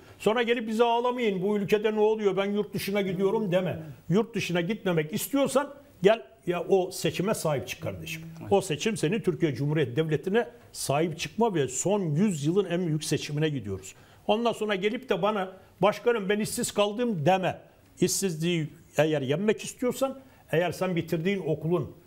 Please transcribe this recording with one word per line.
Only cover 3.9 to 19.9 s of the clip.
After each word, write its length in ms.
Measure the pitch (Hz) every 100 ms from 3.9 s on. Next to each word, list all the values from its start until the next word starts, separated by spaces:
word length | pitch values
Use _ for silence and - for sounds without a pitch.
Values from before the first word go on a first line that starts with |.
| - -
Yurt 260 | 185 226
dışına 260 | 196 - 175
gitmemek 520 | 170 220 190 165 156
istiyorsan 600 | 214 - 277 269 262 285 - - -
gel 200 | 185 226 - - -
ya 180 | 175 -
o 220 | 190 180
seçime 440 | - 165 - 190
sahip 340 | 214 160 139 -
çık 140 | -
kardeşim. 400 | 107 95 - - - - -
O 100 | 196
seçim 360 | - 147 220 208
senin 240 | 156 220
Türkiye 340 | - 175 165
Cumhuriyeti 420 | 123 143 156 123 117
Devleti'ne 520 | 160 147 190 214 220 - -
sahip 460 | - - 143 175 -
çıkma 360 | - - 233
ve 140 | 170 131
son 320 | - 170 208
yüz 460 | 175 147 214 160 143
yılın 180 | 185
en 220 | 196 175 175
büyük 180 | 151
seçimine 440 | - 147 - 147 156
gidiyoruz. 460 | 139 104 95 - - - - -
Ondan 260 | 214 233
sonra 220 | - 214
gelip 340 | 196 208 240 -
de 140 | 190
bana 300 | 202 208 185 - - -
"Başkanım 460 | 190 208 240 226 190
ben 120 | 208
işsiz 320 | 214 - -
kaldım." 540 | 208 208 214 240 185 143
deme. 320 | 190 170 - - _ _ -
İşsizliği 680 | 180 - 196 156 170 170 156 - - -
eğer 260 | 156 147
yenmek 420 | 131 151 214 214
istiyorsan, 540 | - - 247